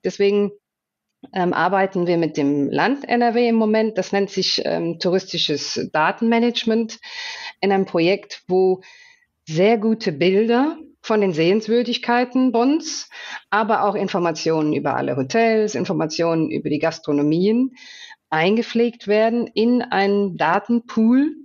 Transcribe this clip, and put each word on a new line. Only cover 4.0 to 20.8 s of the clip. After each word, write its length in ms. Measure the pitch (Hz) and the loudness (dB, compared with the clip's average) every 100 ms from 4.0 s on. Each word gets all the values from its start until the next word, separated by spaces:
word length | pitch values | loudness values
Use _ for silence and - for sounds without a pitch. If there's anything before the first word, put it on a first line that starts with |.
| 185 | -2
nennt 160 | 202 196 | -2 -2
sich, 320 | 190 185 - - | -2 -2 -2 -2
ähm, 320 | 165 170 175 | -2 -4 -2
touristisches 920 | 185 185 - 170 - 143 - - - | 0 0 -2 -4 -2 -4 -4 -6 -4
Datenmanagement 1040 | 156 160 - 226 233 240 233 220 220 220 - - - - - - - | 0 0 0 0 2 2 0 0 0 -2 -8 -16 -14 -12 -12 -14 -4
in 100 | 196 | 0
einem 140 | 196 190 | 2 0
Projekt, 560 | 175 165 196 - - - | 0 2 0 -4 -18 -2
wo 360 | 185 185 185 - - - _ _ _ - | 2 2 0 -4 -20 -20 _ _ _ -6
sehr 300 | 156 202 233 | 2 2 4
gute 320 | 220 220 196 | 2 0 -2
Bilder 640 | 143 170 196 226 233 294 - - _ | 0 2 2 2 2 0 -4 -14 _
von 180 | - 214 | -2 0
den 120 | 196 | 0
Sehenswürdigkeiten 1200 | 156 165 214 214 233 247 233 - 240 247 262 262 | 2 2 2 2 0 0 -4 0 0 0 0 2
Bonns, 580 | 226 254 311 - - - - - - - | 2 2 2 -2 -10 -12 -16 -16 -16 -4
aber 360 | 202 220 214 | -2 0 2
auch 100 | 202 | 0
Informationen 800 | 208 190 190 175 156 160 160 151 | 0 -2 0 -2 -2 0 0 0
über 240 | 143 143 127 | 0 -2 -2
alle 200 | 139 135 | -2 -2
Hotels, 600 | 131 226 226 220 214 - | -2 2 2 2 0 -2
Informationen 760 | 180 160 160 165 165 165 156 | -2 -2 -2 -2 0 0 0
über 180 | 139 151 | -2 -4
die 120 | 147 | -2
Gastronomien 960 | 160 160 - 143 147 160 196 233 262 254 - - - - _ | -2 -4 -2 0 2 2 2 2 0 -4 -20 -20 -20 -20 _
eingepflegt 800 | 156 175 220 226 226 240 - 196 | 0 2 0 -2 0 -2 -2 -2
werden 400 | 214 226 240 - | 2 2 0 -2
in 360 | - 233 247 | 0 2 2
einen 540 | 247 190 196 202 202 160 | 0 0 2 2 0 0
Datenpool. 920 | 156 196 - 240 | 0 0 0 -2